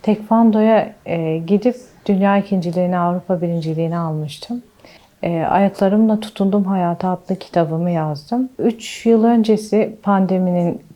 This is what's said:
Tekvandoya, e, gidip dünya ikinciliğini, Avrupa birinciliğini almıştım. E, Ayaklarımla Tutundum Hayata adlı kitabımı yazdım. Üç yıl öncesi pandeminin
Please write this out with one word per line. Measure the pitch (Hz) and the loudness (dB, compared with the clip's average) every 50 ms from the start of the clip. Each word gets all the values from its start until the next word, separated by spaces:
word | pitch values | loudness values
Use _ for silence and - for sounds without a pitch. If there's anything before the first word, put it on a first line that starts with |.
Tekvandoya, | - 214 214 - - - 226 226 233 226 208 214 214 220 220 208 - - - _ _ | 0 0 -2 -2 0 0 2 4 4 4 4 4 4 4 4 2 2 -2 -8 _ _
e, | - 170 165 165 160 160 160 | -6 -4 -4 -2 -2 -2 -4
gidip | 165 165 202 202 214 247 240 247 - - _ _ _ | -2 0 0 2 2 0 -2 -2 -14 -20 _ _ _
dünya | - 202 185 196 196 196 202 | -2 0 2 2 2 2 2
ikinciliğini, | 196 196 202 190 165 175 170 180 180 175 180 180 | 0 0 -2 -2 -2 -2 -2 -2 0 0 0 0
Avrupa | 175 175 175 180 180 - 185 170 | 0 0 -2 -2 -2 -4 -4 -2
birinciliğini | 170 170 170 170 156 160 160 160 165 165 170 170 | -2 -2 -2 -2 -4 -4 -2 -2 -2 -2 -2 -4
almıştım. | 170 160 156 156 151 147 147 - - - 240 240 - _ _ _ _ - - - _ _ _ _ | -4 -4 -4 -6 -6 -8 -10 -14 -12 -10 -10 -12 -12 _ _ _ _ -20 -20 -20 _ _ _ _
E, | - 175 170 165 | -6 -4 -4 -2
Ayaklarımla | 156 - - 190 196 196 196 - 202 190 196 214 220 220 214 214 | -2 0 2 2 2 2 0 0 0 2 4 4 2 2 2 -2
Tutundum | 214 - - - 196 196 190 208 196 | -4 -8 -6 -2 -2 0 2 0 0
Hayata | 185 196 190 180 170 170 - - 185 | 0 0 0 0 -2 -2 -2 -2 -4
adlı | 180 175 - - 190 | -4 -6 -4 -8 -8
kitabımı | 185 - - - 180 170 156 160 160 170 180 | -8 -8 -2 0 0 0 0 -2 -2 -2 -2
yazdım. | 170 160 156 156 151 143 - - 233 247 262 254 - - | -2 -2 -2 -4 -6 -8 -8 -6 -4 -4 -4 -4 -6 -2
Üç | - 240 226 - - - - - - | -2 -2 -2 -2 -12 -14 -14 -4 2
yıl | 226 226 220 220 | 2 4 4 4
öncesi | 233 240 233 220 220 220 208 214 - - 214 220 220 214 - | 4 4 4 4 4 2 0 0 0 0 0 0 0 -4 -6
pandeminin | - 202 202 196 190 175 190 185 185 180 175 175 175 170 - - - - - | -2 0 2 2 2 2 2 0 0 0 0 0 0 0 -2 -6 -10 -18 -20